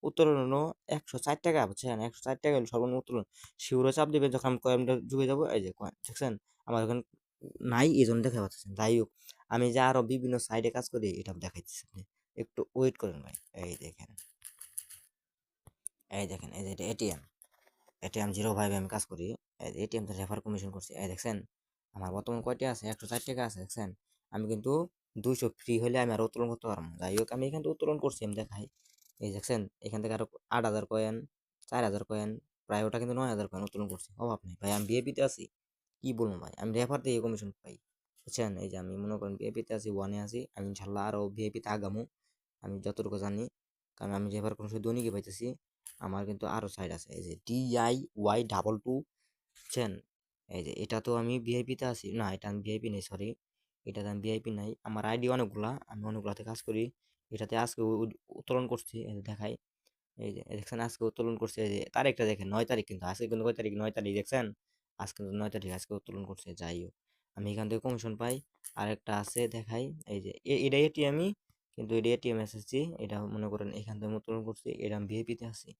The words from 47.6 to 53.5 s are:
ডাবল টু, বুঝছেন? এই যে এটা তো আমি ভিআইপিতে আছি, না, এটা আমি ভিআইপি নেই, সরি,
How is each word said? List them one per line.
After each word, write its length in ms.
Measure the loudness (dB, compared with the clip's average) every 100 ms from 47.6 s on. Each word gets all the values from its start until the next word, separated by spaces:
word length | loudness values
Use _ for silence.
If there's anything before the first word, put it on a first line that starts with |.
| 2 4 6 4 0 0 4 4
ডাবল 300 | 4 2 2 0
টু, 160 | 0 -2 -4 _ _ _ _
বুঝছেন? 420 | -20 -8 -2 -2 -4 -14 _ _ _ _
এই 140 | -8
যে 80 | -6 -6
এটা 180 | -2 -2
তো 100 | 0 0
আমি 180 | 2 -2
ভিআইপিতে 440 | 0 -2 0 -2 -2
আছি, 200 | -4 -4
না, 120 | -2 -2
এটা 140 | -2 -4
আমি 120 | -4
ভিআইপি 260 | -4 -4 -2
নেই, 120 | -4
সরি, 260 | -6 -6 -6 -8 _